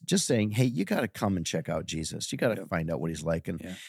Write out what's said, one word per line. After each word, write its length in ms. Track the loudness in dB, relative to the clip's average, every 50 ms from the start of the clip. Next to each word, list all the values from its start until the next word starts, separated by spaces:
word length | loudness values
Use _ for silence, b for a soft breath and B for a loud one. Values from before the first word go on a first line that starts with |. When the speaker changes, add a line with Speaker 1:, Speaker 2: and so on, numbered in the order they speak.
| -2
Speaker 1:
just 200 | 0 2 2 4
saying, 260 | 4 4 4 4 4
"Hey, 120 | 4 4 4
you 220 | 4 4 0 0
gotta 240 | 0 2 0 0 -2
come 260 | -2 0 2 2 2
and 100 | 2 0
check 220 | 0 -2 -2 -2
out 180 | 0 -2 -4 -2
Jesus. 460 | -4 -4 -4 -4 -4 -6 -8 -6 -6
You 60 | -2
gotta 240 | 0 2 2 2 0
Speaker 2:
Yep. 80 | -2 -2
Speaker 1:
find 200 | -2 0 0 0
out 120 | -2 -2
what 80 | -2 -2
he's 140 | -4 -2 0
like," 260 | 0 0 0 -2 -4
and 100 | -6 -6
Speaker 2:
Yeah. 140 | -8 -10 -12 B B